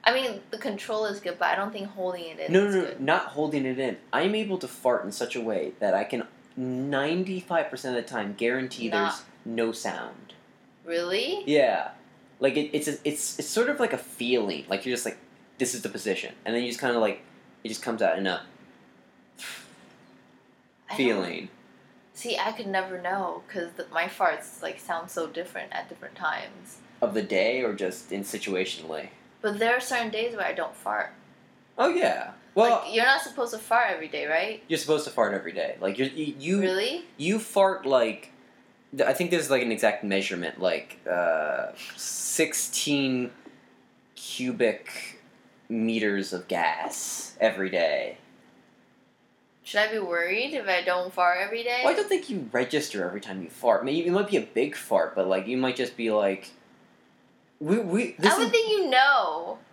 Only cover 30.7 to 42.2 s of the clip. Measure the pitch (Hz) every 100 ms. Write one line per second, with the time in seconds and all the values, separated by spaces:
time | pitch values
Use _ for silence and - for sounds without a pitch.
30.7 | - 98 104 - - - - - _ _
31.7 | - 285 349 - - - - - 190 233
32.7 | 233 170 226 247 277 285 - 233 220 -
33.7 | 233 220 170 156 147 147 160 202 220 -
34.7 | 160 135 151 - - 104 98 85 87 78
35.7 | - 95 101 135 151 147 127 147 196 190
36.7 | 190 233 339 - - 156 220 - 202 190
37.7 | 185 135 131 113 101 - - - _ _
38.7 | _ _ 135 - 135 175 175 135 135 120
39.7 | 110 110 - 104 98 98 90 82 - 90
40.7 | 80 - - - 90 85 80 78 65 64
41.7 | - - - - -